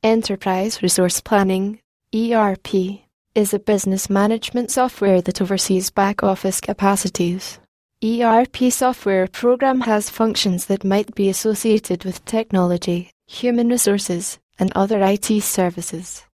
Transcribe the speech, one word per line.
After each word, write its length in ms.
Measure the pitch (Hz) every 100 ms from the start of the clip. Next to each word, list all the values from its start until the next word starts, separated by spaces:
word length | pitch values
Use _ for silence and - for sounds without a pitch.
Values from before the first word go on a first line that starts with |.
Enterprise 800 | 220 226 220 196 - 185 202 -
Resource 360 | 185 - 180 -
Planning, 600 | - 208 190 185 196 220 _ _ _
E 180 | 220 226
R 240 | 226 208 190
P, 500 | - 196 185 196 _ _ _
is 180 | - 208
a 60 | 202
business 500 | 202 202 196 190 -
management 640 | 196 208 226 - 240 240
software 500 | - 254 - 202 185
that 180 | 175 180
oversees 480 | 185 196 - 190 185
back 320 | - 196 202
office 400 | 202 190 196 185
capacities. 960 | - 208 196 196 196 - 175 180 - - _ _ _ _
E 180 | 220 233
R 240 | 233 226 254
P 240 | - 254
software 580 | 240 254 247 - 190 185
program 540 | - 240 247 269 262
has 300 | 233 214 208
functions 560 | - 226 208 202 180 -
that 160 | 196
might 320 | 196 196 208 -
be 120 | 196
associated 760 | 190 220 208 226 214 - 180 190
with 180 | 180 -
technology, 840 | 226 226 190 180 175 180 175 175 _ _
human 420 | - 247 240 233
resources, 680 | 240 208 202 - 175 190 - _ _
and 120 | 190 -
other 260 | 196 214
I 140 | 190 202
T 240 | - 214
services. 840 | - - 180 180 170 165 180 - _